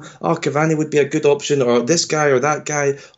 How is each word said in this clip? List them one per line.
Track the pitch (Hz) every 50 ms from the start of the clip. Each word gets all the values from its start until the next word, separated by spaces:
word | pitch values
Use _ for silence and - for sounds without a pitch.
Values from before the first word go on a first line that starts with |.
| - - - -
Oh, | - 170 170
Cavani | 165 - 147 131 143 156 160 160 151
would | 151 147
be | - 147
a | 139 135
good | - 156 147
option," | 147 143 139 - - 151 139
or | 127 120 120 120
this | 117 123 165 170 -
guy | - 156 156 151 147
or | 135 127
that | 127 147 151 143 147
guy, | - 151 147 143 143 139 139 - - _